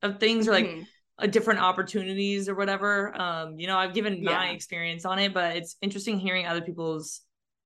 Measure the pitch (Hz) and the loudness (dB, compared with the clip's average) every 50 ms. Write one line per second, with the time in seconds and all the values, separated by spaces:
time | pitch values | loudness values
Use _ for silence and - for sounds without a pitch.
0 | - 202 196 202 220 220 226 226 214 220 202 185 185 180 165 160 202 - _ _ | -4 -2 0 2 2 4 4 4 4 4 4 4 4 2 -2 -8 -12 -16 _ _
1 | _ _ _ - - 208 196 226 220 226 208 - 185 185 180 185 180 - - 208 | _ _ _ -2 0 2 4 4 4 4 4 4 4 4 4 2 -2 -2 -2 -4
2 | 185 185 190 196 202 202 202 196 196 196 196 190 202 202 196 190 196 208 202 196 | -4 -2 -2 0 0 0 0 0 -2 -2 -2 0 0 0 0 0 2 2 2 2
3 | 202 208 - - 185 175 165 165 160 160 156 156 170 185 190 185 190 185 180 226 | 0 -2 -2 -4 -2 -2 -2 -4 -6 -8 -8 -6 -2 0 2 2 2 2 0 0
4 | 208 214 196 175 196 170 170 180 185 175 175 - - - 175 170 170 170 165 170 | 0 0 -2 -2 0 0 0 2 0 -2 -4 -6 -10 -10 -8 -6 -4 -4 -6 -4
5 | 175 185 185 190 202 196 185 185 175 170 165 175 170 - - _ 190 196 196 196 | -4 -2 0 0 0 0 2 0 0 0 0 -4 -6 -8 -8 _ -4 -4 -4 -4
6 | 196 226 214 190 190 185 185 185 175 170 170 170 165 180 170 170 165 160 156 156 | -4 -2 -2 0 0 0 0 0 0 0 0 0 -2 -4 -4 -4 -2 -2 -2 -4
7 | 156 - - - _ _ _ _ _ _ _ _ _ | -6 -10 -12 -14 _ _ _ _ _ _ _ _ _